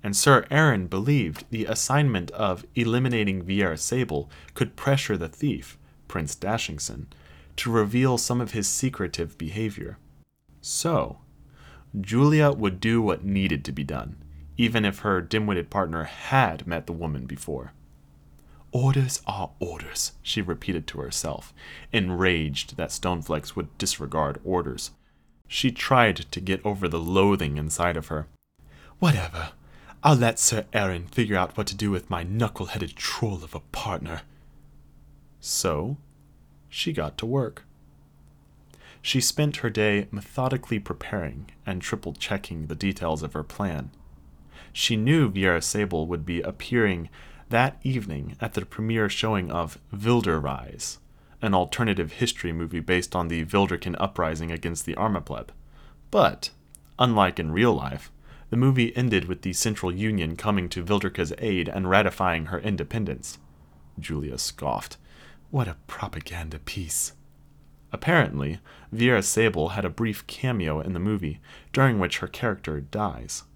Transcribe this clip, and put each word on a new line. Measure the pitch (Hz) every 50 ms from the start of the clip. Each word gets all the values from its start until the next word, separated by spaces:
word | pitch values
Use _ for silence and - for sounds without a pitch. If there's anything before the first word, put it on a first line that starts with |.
| -
and | 107 101
Sir | - - 143 139 120 - -
Aaron | 139 147 160 151 123 101 92 85
believed | - 95 104 131 147 143 107 80 78 - - -
the | 113 113 110
assignment | - 110 - - - 127 143 147 139 113 92 87 -
of | - - 107 98 92 92 - - -
eliminating | - 117 113 113 123 127 131 123 113 107 101 95 95 87
Vieira | 90 98 101 101 90 80 76
Sable | - - 117 127 127 - 78 71 71 - - - - - -
could | - 131 - - -
pressure | - 139 139 139 139 - 107 87
the | 82 78
thief, | - - - 147 107 69 - - - - - - _ - - -
Prince | - 90 78 71 -
Dashingson, | - - 95 110 113 - - 80 76 - - 55 - - - - - - - - - - - - -
to | - 123
reveal | 113 113 107 101 107 123 131 131 127 113
some | - - 123 123
of | 123 107
his | - 113 98 -
secretive | - - - 131 135 - 98 87 - - 85 78 - -
behavior. | 82 78 92 104 113 110 101 - - - 101 - - - - - - _ _ _ _ _ - -
So, | - - - - - 165 165 120 71 - - - - - - - - - - - - - - - - - - 110
Julia | 95 98 110 120 139 147 156 151 151 143
would | 139 104 107 101 92 90
do | 98 113 113 117
what | 113 104 87 78 82
needed | 98 98 98 95 90 78 71 71
to | - 67
be | 67 71
done, | 69 76 64 55 - - - - - - - - - -
even | - 120 117 113 113 107
if | 101 95 -
her | - 107 98 90
dim-witted | 85 85 - 110 107 104 101 87 85 -
partner | - 101 95 82 82 82 80
had | - - - - - - 135 127 98 80 78 -
met | 87 82 82 78
the | - 85
woman | 80 85 80 76 67 62
before. | 65 67 69 - - 76 65 64 67 - - - - - - _ - - - - - - - - - - - - -
"Orders | - 127 127 135 135 135 135 127 - - - -
are | - 101 95 - - -
orders," | 92 87 82 78 78 76 - - - - - -
she | - - - 110
repeated | 98 87 85 - - - 90 82 73 -
to | - 71
herself, | 67 64 - - - 78 71 - - - - - - - - - - -
enraged | - 113 98 90 90 87 95 92 90 82 78 76 69 - - - - -
that | 82 65
Stoneflex | - - - 92 90 85 76 - 82 76 73 - - -
would | 82 76 - -
disregard | 101 95 - - 76 69 71 78 76 71 71 71 -
orders. | 87 92 90 85 73 62 - - - - _ _ _ _ _ _ _ _ _ _
She | - - - - 131
tried | 120 - - - 135 127 120 110 92
to | - - - - -
get | 92 92 95 92 -
over | 104 104 95 98 87
the | 80 85
loathing | 82 85 92 95 95 101 101 95 - 73 71 73
inside | 76 78 78 - 87 87 85
of | 80 76 -
her. | 80 76 76 - - _ _ _ _ _ - - - - - - - -
"Whatever. | - 170 143 101 87 82 82 82 80 - - - - - - - - - - -
I'll | - 143 151
let | 127 120 117 113 -
Sir | - - - 110 104 - -
Aaron | 113 101 95 92 85 85
figure | 90 - - 117 104 104 92
out | 90 - -
what | - 104 -
to | -
do | 101 107 101
with | 98 90 - -
my | 92 85 85
knuckle-headed | 87 101 113 117 104 - - 95 - - 107 95 80 -
troll | - - - - - - 110 98 87 78
of | - -
a | 80
partner." | - - - - - 113 95 80 - 80 82 78 - - - - - - - - - - - - - - - - - - - - - - - -
So, | - - - - - 92 78 73 82 113 143 - - - - - - - - - - _ - - - -
she | - - - 175
got | 156 - 78 76 - -
to | - 113
work. | 127 139 131 - - - - - - - - - - - - - _ - - - - - _ - - - - - - - - - - -
She | - - - 135
spent | 120 - - - 151 147 139 -
her | - 120
day | 104 110 107 107 101 101 101 -
methodically | - 101 101 - - - 131 131 135 120 - - 120 107
preparing | 101 - - - - - - 104 85 73 58 65 98 - - - - -
and | 98 90
triple-checking | 90 - - 104 - 85 76 - - - 104 98 101 - 87 80 78
the | 76 78 73 - 95
details | 92 - 92 82 80 76
of | 80 76 -
her | 80 76
plan. | - - - 101 95 82 73 65 69 - - - - - - - - - - - - - - - -
She | - - - - 117
knew | 110 107 123 151 165 147 113
Vieira | 95 98 95 95 87 82
Sable | 78 - - 101 104 92 92 80 78 82
would | 87 85 78
be | 90 87 85
appearing | 87 - 95 - - - 123 120 113 104 92 85 82 - - - - - - - - -
that | - 117 123 139 139 - -
evening | 135 131 123 101 92 80 71 71 71 - -
at | - 107 -
the | - 95
premiere | - - - 110 110 113 113 107 104
showing | - - - 113 110 98 90 80
of | - 85 85 78 - - - - -
Wilderrise, | 101 101 113 123 120 107 95 82 80 71 69 67 65 60 - - - - - - - - - - - - _ - -
an | - 110 98
alternative | 92 90 87 - - 120 110 98 95 85 76 -
history | - 123 117 - - - 87 82
movie | 82 85 80 87 82
based | 78 - 90 90 87 - - 90
on | 85 82
the | 82 82 80
Wilderkin | 78 - 101 98 - 92 85 - 95 87 -
uprising | - 98 - - 87 78 80 78 82 82
against | 82 82 - 85 85 82 -
the | - -
Armapleb. | - 104 110 101 - - - - 58 57 - - - - - - - - - - - - -
But, | - 208 156 - - - - - - - _ _ - - _ - - -
unlike | 127 123 117 107 98 90 - -
in | 85 78
real | 80 92 113 120 104
life, | 69 65 - - - - - - - - - - - - -
the | -
movie | 117 127 135 135 131 120 117 -
ended | 127 127 127 104 95 85
with | 85 92 -
the | - 95
Central | 90 - - 117 107 - - 90
Union | 87 92 104 110 107 98 82 80 82 -
coming | - 107 107 98 90 87
to | - 92 87
Wilderka's | 87 104 101 95 95 - - 90 78 - -
aid | - 110 101 90 85 -
and | - - 95 90
ratifying | 95 98 104 95 - - 95 92 85 82 80
her | 78 92 87
independence. | 80 107 101 80 82 - - 117 107 85 69 60 - - - - - - - - - - - - - - - -
Julia | 78 - 80 76 71 73 64 64
scoffed. | - - - - - 71 60 50 - - - - - - - - - - - - - -
"What | - 139 123 95
a | 82 - -
propaganda | - - - - 98 - 80 76 - - 87 82 78 76 73
piece." | - - - 101 87 78 - - - - - - - - - - - - - - - - - - - -
Apparently, | - - - 156 170 165 123 73 - 71 69 71 82 92 - - - - - - -
Vieira | 113 120 123 127 107
Sable | 101 - - 110 113 110 90 82 76 82
had | 95 101 98
a | 90
brief | 78 - 117 113 104 - - -
cameo | - - - 131 123 107 87 78 76 78
in | 78 92 95
the | 85
movie, | 87 104 107 98 90 76 73 - - - - - - - -
during | - 135 135 117 104
which | 92 87 - -
her | - 90
character | - - - 117 101 98 - - 78 73
dies. | 69 71 - 107 107 98 69 60 58 - - - - - -